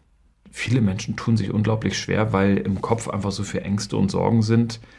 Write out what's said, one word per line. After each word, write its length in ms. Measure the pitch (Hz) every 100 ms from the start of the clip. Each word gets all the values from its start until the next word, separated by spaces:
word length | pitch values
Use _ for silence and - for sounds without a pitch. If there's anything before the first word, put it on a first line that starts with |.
| _ _ _ _ -
Viele 300 | - - 123
Menschen 340 | 104 95 - 113
tun 200 | - 113
sich 160 | 95
unglaublich 460 | 107 107 110 98 -
schwer, 340 | - 95 110
weil 260 | 95 98 98
im 220 | 101 92
Kopf 300 | - 107 -
einfach 220 | 101 98
so 120 | 98
viel 180 | 101 -
Ängste 360 | 95 104 - 110
und 140 | 98
Sorgen 300 | 92 98 113
sind. 360 | 107 113 117 - -